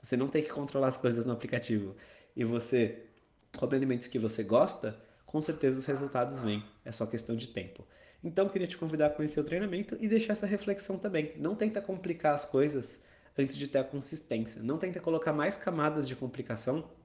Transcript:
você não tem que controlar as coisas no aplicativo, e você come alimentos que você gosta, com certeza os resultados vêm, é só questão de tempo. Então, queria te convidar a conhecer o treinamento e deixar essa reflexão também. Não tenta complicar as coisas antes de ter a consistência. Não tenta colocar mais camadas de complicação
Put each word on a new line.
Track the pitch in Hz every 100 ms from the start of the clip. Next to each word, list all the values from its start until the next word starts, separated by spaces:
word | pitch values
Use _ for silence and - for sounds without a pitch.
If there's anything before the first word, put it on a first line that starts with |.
você | - 123
não | 135
tem | 156
que | 151
controlar | - 139 139 131
as | 127
coisas | 123 117
no | 120
aplicativo, | 117 - 120 - 107 98 98 - - - -
e |
você | 117 117 117 127 107 - - _ _ _ _ -
come | 135
alimentos | 135 135 123 -
que | 123
você | 110 110
gosta, | 101 117 156 - 110 107 - _
com | - 156
certeza | 151 151 135 131
os | 131
resultados | 135 139 127 127 135
vêm, | 113 104 - -
é | -
só | 113 110
questão | 113 -
de | 113 -
tempo. | - 92 - - - - -
Então, | 165 165 196
queria | 196 175
te | -
convidar | 160 156 151
a |
conhecer | 147 151 151
o |
treinamento | 151 170 208 180 214 -
e | 214
deixar | 220 220
essa | 214 202
reflexão | 202 208 196 - 190
também. | 208 170 151 -
Não | 151
tenta | 214 214 214
complicar | 196 185 175 170 156
as | 147
coisas | - 135 147 139 120 - - - - -
antes | 135 139
de | 143
ter | 139
a |
consistência. | 131 143 135 156 - 113 113 -
Não | 113 160
tenta | 185 175
colocar | 170 160 165
mais | 151 156 -
camadas | - 165 151 156 135
de |
complicação | 127 131 - 127 113 - 147 160 -